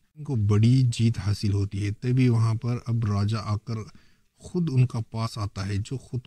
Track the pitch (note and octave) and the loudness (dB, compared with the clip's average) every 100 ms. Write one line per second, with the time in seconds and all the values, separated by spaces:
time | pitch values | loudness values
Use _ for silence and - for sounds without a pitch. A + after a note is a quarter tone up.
0 | _ D3+ D3 A#2+ G#2 G#2 A2+ C3 B2+ A#2 | _ -14 -4 0 2 4 6 6 4 2
1 | A#2 A#2 F#2+ G2+ G#2 G2+ G2 G2 G2+ G2+ | 0 0 -2 -2 0 0 -2 -4 -6 -4
2 | B2 B2+ B2+ A#2 A2+ A2+ A#2+ A#2+ - A#2 | -2 2 4 4 2 0 -4 -6 -2 -2
3 | A2 G2+ G2+ A2+ G#2 G#2 - A2 - - | 0 0 0 -2 -2 -4 -4 -10 -10 -18
4 | _ _ _ _ - F3+ D#3+ C3 B2 A2+ | _ _ _ _ -6 -4 0 2 2 0
5 | - A2+ A2+ A#2 G2+ F#2+ F#2+ G2+ G#2 B2+ | -6 -6 -6 -6 -8 -6 -4 -4 -4 -10
6 | - A#2+ | -8 -10